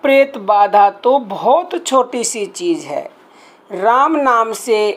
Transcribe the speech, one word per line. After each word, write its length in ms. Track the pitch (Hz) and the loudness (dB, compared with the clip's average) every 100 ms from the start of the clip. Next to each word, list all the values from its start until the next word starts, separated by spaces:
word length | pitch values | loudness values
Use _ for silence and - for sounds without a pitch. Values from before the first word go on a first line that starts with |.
प्रेत 340 | 277 269 277 247 | 2 4 2 -2
बाधा 500 | 196 208 202 202 202 | 0 2 4 4 4
तो 260 | 196 240 277 | 2 0 0
बहुत 540 | 214 160 208 302 359 349 - | -2 -4 2 2 0 -8 -2
छोटी 360 | 262 247 247 | 0 0 -4
सी 200 | 226 226 196 | -6 -6 -8
चीज़ 400 | - 175 156 139 | -4 -4 -4 -6
है, 160 | 139 - - _ - - _ - | -10 -10 -16 _ -20 -20 _ -14
राम 460 | 185 208 247 294 311 | -4 0 2 2 0
नाम 360 | 269 233 226 | 0 0 0
से 260 | 208 - 214 214 | -4 -2 0 0